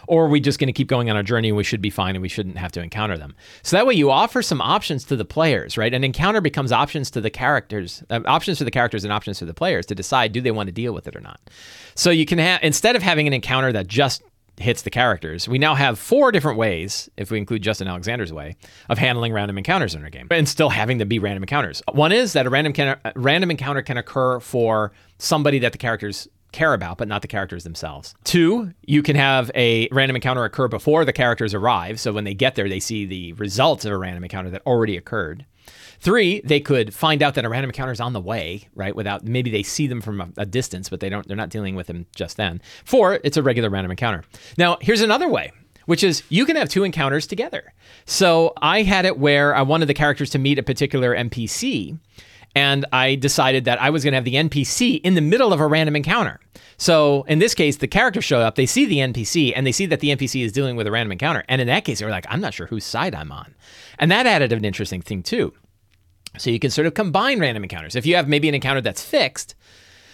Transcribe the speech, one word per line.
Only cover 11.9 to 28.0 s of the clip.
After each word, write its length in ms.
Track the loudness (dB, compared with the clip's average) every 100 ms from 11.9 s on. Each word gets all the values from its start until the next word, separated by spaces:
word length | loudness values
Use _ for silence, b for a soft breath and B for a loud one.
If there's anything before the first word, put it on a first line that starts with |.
So 160 | B 4
you 160 | 4 2
can 140 | 2
ha-, 180 | 2 4
instead 360 | 2 2 2 2
of 60 |
having 260 | 2 2 2
an 40 |
encounter 380 | 0 0 0 0
that 140 | 0 -2
just 360 | 0 0 -2 _ _ _ -6
hits 260 | -2 -2
the 80 | -2
characters, 560 | 0 0 0 -6 -8 -2
we 100 | 0
now 200 | 2 2
have 240 | 0 0
four 320 | 2 4 4
different 260 | 4 0 0
ways, 500 | 0 -2 -6 -8 -10 -10
if 140 | -6
we 80 | -6
include 240 | -4 -4
Justin 240 | -2 -4 -6
Alexander's 460 | -6 -6 -4 -6
way, 240 | -8 -12 -14 B B B
of 100 | 0
handling 340 | 0 0 -2
random 240 | -2 -2 -4
encounters 380 | -2 -2 -2
in 80 | -6
our 80 | -14
game 160 | -10 -2
and 160 | 0 0
still 220 | 2 0
having 280 | 0 0 -2
them 80 | 0
be 140 | 0
random 240 | -2 -4
encounters. 360 | -4 -2 -4 -6 -2
One 180 | 2 4
is 220 | 4 2
that 120 | 2
a 60 | 2
random 220 | 2 0
can-, 260 | 0 -2 -2
a 80 | -6
random 380 | -2 2 2 0
encounter 300 | -2 -4 -4
can 140 | -4 -6
occur 440 | -4 0 0 -2
for 500 | -4 0 2 2 -2 b b b
somebody 420 | -2 2 2 2
that 100 | 0
the 80 | -2
characters 480 | -4 -4 -6 -10 -14 _ _
care 220 | -2 2
about, 240 | 2 -2 -8
but 80 | -6
not 160 | -6
the 60 | -6
characters 340 | -6 -6 -10
themselves. 520 | -12 -12 -12 -12